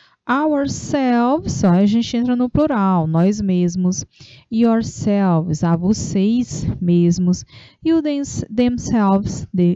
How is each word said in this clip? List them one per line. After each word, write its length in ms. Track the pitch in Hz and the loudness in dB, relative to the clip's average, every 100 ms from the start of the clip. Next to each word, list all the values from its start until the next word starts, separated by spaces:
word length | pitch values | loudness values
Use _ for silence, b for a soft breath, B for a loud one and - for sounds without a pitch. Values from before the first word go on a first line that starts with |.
| b b | b b
Ourselves, 1300 | - 262 311 294 277 - - 285 262 240 240 302 381 | -4 -2 0 0 -2 -6 -4 -2 2 2 2 0 -2
só 160 | - 190 | 0 2
a 160 | 175 202 | 4 4
gente 300 | 226 233 240 | 2 0 -2
entra 200 | 247 247 | -2 -2
no 120 | 247 | 0
plural, 600 | - 302 240 190 180 160 | 0 0 0 0 0 0
nós 340 | 160 185 214 | 2 2 0
mesmos. 640 | 202 180 175 180 180 185 - B B B B | 0 0 0 0 -2 -2 -8 B B B B
Yourselves, 1120 | 226 233 226 226 - 214 202 196 165 170 156 | 0 2 2 -2 -4 -2 0 2 2 0 -2
a 120 | 170 170 | 0 0
vocês 880 | 180 214 - 196 202 240 240 - - - | 0 -2 -2 0 0 0 -2 -6 -6 -4
mesmos. 640 | 175 175 175 175 180 185 - B B B | 0 2 2 2 0 -2 -6 B B B
E 80 | 320 | 0
o 100 | 330 | 0
thems-, 420 | 302 285 285 - - 220 | 0 -4 -6 -8 -6 0
themselves, 920 | 247 247 - 233 196 196 208 - - | 0 0 -2 0 2 2 0 -6 -6
de, 240 | 180 175 | 0 2